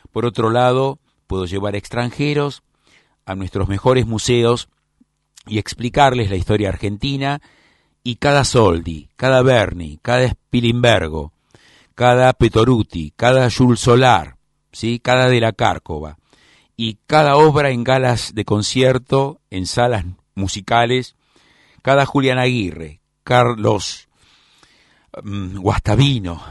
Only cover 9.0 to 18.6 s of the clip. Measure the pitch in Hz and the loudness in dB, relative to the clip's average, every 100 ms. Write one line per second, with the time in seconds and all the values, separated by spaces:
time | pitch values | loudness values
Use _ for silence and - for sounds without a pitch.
9 | - - 131 131 127 123 95 87 82 76 | -14 -6 0 4 4 4 2 -4 -12 -10
10 | - 123 127 104 _ 120 117 120 120 104 | -4 0 0 -4 _ -2 0 2 2 2
11 | 82 78 76 _ _ _ _ _ _ - | 0 -6 -10 _ _ _ _ _ _ -2
12 | 123 123 127 - 117 110 113 123 98 87 | 2 4 4 2 2 2 2 2 0 -6
13 | 76 - 120 131 123 - 123 117 - 120 | -10 -2 2 2 2 2 2 2 4 4
14 | 127 104 71 - _ _ _ - 110 120 | 4 2 0 -16 _ _ _ -10 -6 -6
15 | - 127 127 123 113 107 113 80 - 78 | 0 2 2 2 0 0 -2 -2 -8 -12
16 | 78 76 _ _ _ _ _ - 113 107 | -12 -16 _ _ _ _ _ -8 -8 -8
17 | - 151 151 143 156 147 143 123 120 131 | -2 2 4 6 6 4 0 -2 0 0
18 | 127 113 - 107 101 107 | 0 -2 -4 -8 -2 -2